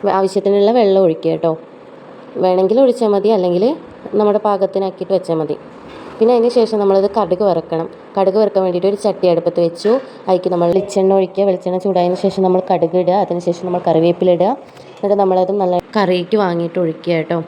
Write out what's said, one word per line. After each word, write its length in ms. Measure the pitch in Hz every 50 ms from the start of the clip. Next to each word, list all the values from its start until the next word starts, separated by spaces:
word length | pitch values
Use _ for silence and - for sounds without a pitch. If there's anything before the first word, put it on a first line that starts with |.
| -
വ-, 80 | 202 175 190
ആവശ്യത്തിനുള്ള 540 | 190 190 190 202 196 202 202 202 202 208 240 254
വെള്ളം 220 | 220 196 196 190 190
ഒഴിക്കുക 260 | 165 160 - - 165
കേട്ടോ. 200 | 160 160 165 165 160 160 - - - - - - - - - - - - - - - - 175
വേണമെങ്കിൽ 340 | 185 185 185 190 185 220 254 277
ഒഴിച്ചാൽ 260 | 247 240 - 233 208 202
മതി, 160 | 196 196 214 226 190
അല്ലെങ്കിൽ 280 | 180 180 175 180 202 254 320 - - - - - - 214 196 202
നമ്മുടെ 220 | 214 208 202 214 208 208
പാകത്തിനാക്കിയിട്ട് 640 | 202 190 196 190 - 196 196 190 190 - 185 180 196 180
വെച്ചാൽ 200 | 185 - 165 160
മതി. 160 | 156 147 147 - - - - - - - - - - - - -
പിന്നെ 140 | 220 233 247
അതിന് 140 | 240 226 240 240
ശേഷം 220 | 254 226 214 220 208
നമ്മളത് 260 | 202 196 190 196 196 202 202
കടുക് 260 | 226 202 165 180 175 214 196
വറുക്കണം. 380 | 170 165 160 - 165 160 165 - - - - - -
കടുക് 200 | 202 190 190 185 214
വറുക്കാൻ 220 | 214 202 - 196 185
വേണ്ടിയിട്ട് 240 | 185 175 175 185 196
ഒരു 80 | 202 202 -
ചട്ടി 220 | 208 180 190 - 180
അടുപ്പത്ത് 300 | 170 170 165 175 170 175 170
വെച്ചു. 280 | 165 170 - - 208 233 269 - - - - -
അതിലേക്ക് 240 | - 185 180 - 180 175
നമ്മൾ 120 | 175 175 170
വെളിച്ചെണ്ണ 400 | 175 190 196 - - 196 190 190 196 196
ഒഴിക്കുക. 260 | 185 185 - 190 202 202
വെളിച്ചെണ്ണ 300 | 185 180 - 180 180 185 185
ചൂടായതിന് 340 | 202 185 180 175 175 180 185 -
ശേഷം 180 | 190 180 190 185
നമ്മൾ 140 | 185 185 185 185 -
കടുക് 260 | 190 175 185 165 175 185
ഇടുക. 140 | 180 175 180 208 190
അതിന് 180 | - 175 175 175
ശേഷം 180 | 175 175 - 185 180
നമ്മൾ 120 | 180 180 175
കറിവേപ്പില 440 | 180 160 160 165 175 175 175 202 185 175
ഇടുക. 140 | 165 180 208 262 - - - - - - - -
എന്നിട്ട് 200 | - 214 202 202 202
നമ്മളത് 300 | 196 190 185 185 180 185 196 208
നല്ല 180 | 190 180 180 175 180 - -
കറിക്ക് 400 | 220 196 180 185 180 170 180 220 214
വാങ്ങിയിട്ട് 360 | 202 180 170 170 170 165 165 185
ഒഴിക്കുക 320 | 175 160 160 160 - 170 170
കേട്ടോ. 240 | 160 156 156 170 165 160